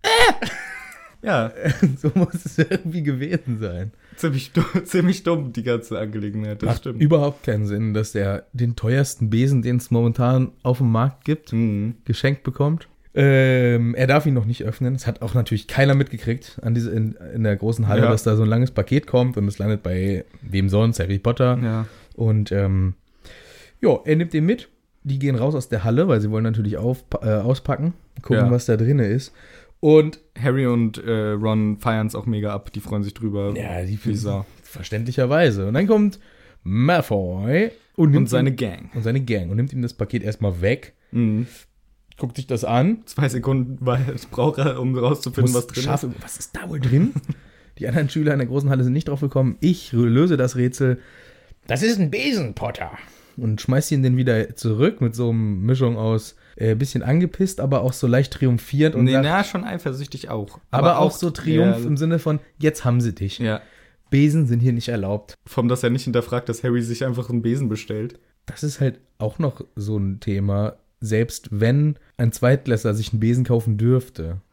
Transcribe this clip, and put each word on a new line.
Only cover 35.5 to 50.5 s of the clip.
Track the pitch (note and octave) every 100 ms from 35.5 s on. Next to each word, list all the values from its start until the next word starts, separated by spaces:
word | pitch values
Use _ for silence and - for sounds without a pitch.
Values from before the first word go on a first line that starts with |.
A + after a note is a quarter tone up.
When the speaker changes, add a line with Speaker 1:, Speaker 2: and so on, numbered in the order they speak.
| G2+ G2
Speaker 1:
Und | B2+
dann | G3
kommt | G#3+ G#3 - - _ - -
Malfoy | E2+ G#2 C#3 F3 - G#2 F2+ F#2 G#2+ D#3 A3+ - _ -
und | D#3
nimmt | C#3
Speaker 2:
Und | C3
seine | B2 C3
Speaker 1:
ihm | C3
Speaker 2:
Gang. | A#2 E2+ - B2
Speaker 1:
und |
seine | A2+ C3+
Gang | B2 G#2+ F2
und | G#2
nimmt | C#3
ihm | C3
das | A#2+
Paket | - G#2 A#2
erstmal | G2 G#2 G2+ F2
weg. | F#2+ C3 - _ _
Speaker 2:
Mhm. | A#2+ A#2 G#2+ B2 - - _ _ _ _ -
Speaker 1:
Guckt | B2+ A#2+
sich | C3
das | A#2+
an. | - A#2+ E3 A3+ -
Speaker 2:
Zwei | - C#3
Sekunden, | B2+ C3 C3+ B2 C3
weil | B2+ B2 B2
es | C3 -
braucht | - C3+ D3+
er, | D3+ C3
um | B2+ B2+
rauszufinden, | B2 C#3+ C3 - B2
Speaker 1:
Muss | B2
Speaker 2:
was | A#2+
drin | B2
Speaker 1:
scharf | C3+ C#3+
Speaker 2:
ist. | B2+
Speaker 1:
über-, | A#2
was | - -
ist | - -
da | F3+
wohl | D#3
drin? | B2+ C3+ A#3 - - - -
<laughs> | _ - -
Die | A2
anderen | C#3 C#3+
Schüler | D#3 D3+
in | C#3
der | A#2+
großen | C3+ C#3
Halle | C3+
sind | B2+
nicht | C#3 D3+
drauf | C#3
gekommen. | C#3+ C3+ B2+ -
Ich | F#3 F3 -
rö-, | A#2 A#2+
löse | A#2+ F3+ D3+
das | B2+